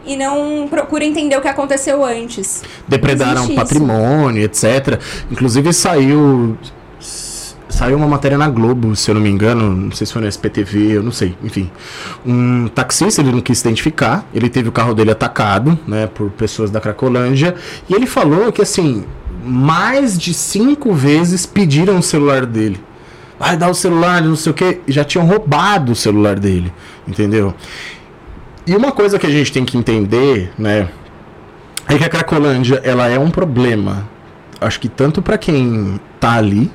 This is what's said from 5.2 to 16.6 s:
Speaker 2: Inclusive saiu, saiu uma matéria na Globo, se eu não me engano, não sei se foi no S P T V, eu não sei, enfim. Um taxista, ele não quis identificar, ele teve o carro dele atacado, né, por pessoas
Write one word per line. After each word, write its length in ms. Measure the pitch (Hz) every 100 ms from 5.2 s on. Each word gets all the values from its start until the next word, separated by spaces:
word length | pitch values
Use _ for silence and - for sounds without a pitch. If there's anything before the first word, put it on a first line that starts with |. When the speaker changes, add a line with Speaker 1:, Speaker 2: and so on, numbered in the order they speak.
| -
Speaker 2:
Inclusive 420 | - 127 120 147
saiu, 840 | 165 190 165 135 147 147 131 117 110 - - - - - - - - - - -
saiu 280 | - 120 143
uma 100 | 151
matéria 280 | 143 139 139
na 140 | 151
Globo, 460 | 117 113 127 113 104
se 160 | -
eu 20 |
não 80 | 107
me 80 | 107
engano, 400 | 98 107 117 107
não 220 | 92 101
sei 160 | 98 104
se 60 |
foi 100 | 117
no 40 | 107
S 120 | 101
P 100 | 107
T 140 | 104
V, 300 | 98 104 107
eu 100 | 107
não 80 | 110
sei, 260 | 113 95 90
enfim. 260 | 107 101 92 - - - - - 123
Um 420 | 123 123 123 117
taxista, 520 | - 127 - 175 214
ele 100 | 139
não 100 | 123
quis 200 | - 120
identificar, 640 | 117 110 156 151 117 143 -
ele 160 | 113 120
teve 200 | 131 113
o 20 |
carro 240 | 123 117 110
dele 160 | 110
atacado, 680 | 107 120 - 107 98 135 165 -
né, 200 | 104 110
por 240 | - 104
pessoas 400 | 98 107 -